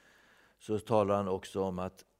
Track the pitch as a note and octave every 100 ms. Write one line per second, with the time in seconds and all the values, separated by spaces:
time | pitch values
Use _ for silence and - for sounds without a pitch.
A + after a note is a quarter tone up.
0 | _ _ _ _ _ _ - G#2+ - A2
1 | G2 G2+ G2 F#2+ - G2 F#2+ F2+ F#2 -
2 | -